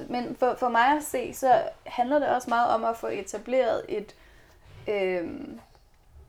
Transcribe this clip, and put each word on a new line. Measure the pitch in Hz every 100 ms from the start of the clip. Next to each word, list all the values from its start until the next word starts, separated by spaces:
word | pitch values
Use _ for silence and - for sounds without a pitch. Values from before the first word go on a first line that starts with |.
| 160
men | 247 240 -
for, | 254 -
for | 247
mig | 226 247 302
at |
se, | 294 269 233
så | - 262 240 - - -
handler | - 247 294
det | 254
også | 247 247
meget | 233 240 226
om | 226
at | 233
få | 226
etableret | 214 196 262 240 254 233 220 -
et, | 214 202 - - - - - - - -
øhm, | 208 185 185 165 - - 233 - - _ _ _ -